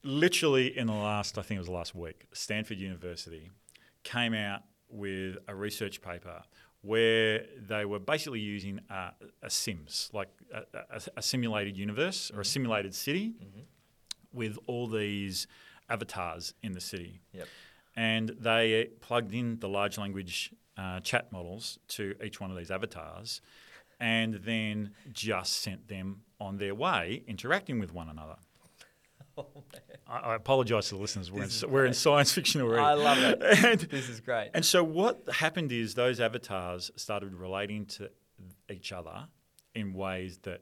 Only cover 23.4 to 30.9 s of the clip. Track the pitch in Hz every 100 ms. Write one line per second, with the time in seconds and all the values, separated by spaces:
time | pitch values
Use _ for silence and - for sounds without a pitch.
23.4 | _ - - - _ _ 117 113 113 107
24.4 | 95 113 110 107 104 - - 107 107 95
25.4 | 92 - - 92 - 98 95 98 _ _
26.4 | 101 98 101 101 165 131 85 110 - 98
27.4 | 120 185 196 123 92 85 82 78 78 -
28.4 | _ _ _ _ - _ _ _ - -
29.4 | 139 143 - - - 139 - 120 120 113
30.4 | - 135 117 110 101